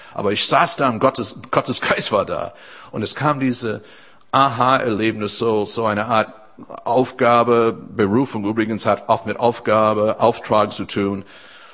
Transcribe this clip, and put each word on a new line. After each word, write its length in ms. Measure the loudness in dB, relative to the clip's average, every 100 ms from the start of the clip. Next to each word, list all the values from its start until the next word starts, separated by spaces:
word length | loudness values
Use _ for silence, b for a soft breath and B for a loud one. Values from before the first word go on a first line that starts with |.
| B
Aber 200 | -4 -2
ich 140 | 0 2
saß 300 | 4 2 2
da 140 | -2
und 100 | 2
Gottes, 400 | 0 0 -6 -8 -4
Gottes 300 | -2 0 -2
Geist 320 | 0 -2 0
war 140 | -2 -2
da. 260 | -4 -8 B B B B
Und 100 | -8
es 120 | -6
kam 260 | -2 -2 0
diese 420 | -2 -2 -4 -8 B B B B B
Aha-Erlebnis, 1080 | 2 2 2 2 2 0 0 -2 -2 -6 -2
so, 260 | 0 0
so 220 | 0 -2 -2
eine 200 | -2 0
Art 220 | 0 0 -6 -20 -20 -18 -10
Aufgabe, 880 | -2 0 0 2 4 4 4 4 2
Berufung 720 | -2 -8 -2 2 2 0 -2
übrigens 400 | -4 -2 -2 -2
hat 240 | 0 -2 0
oft 180 | -2 -2
mit 120 | -2
Aufgabe, 800 | 0 0 0 2 4 2 0 2
Auftrag 540 | 2 2 0 0 2
zu 120 | -2
tun. 400 | -6 -2 -2 -4 -10 B B B B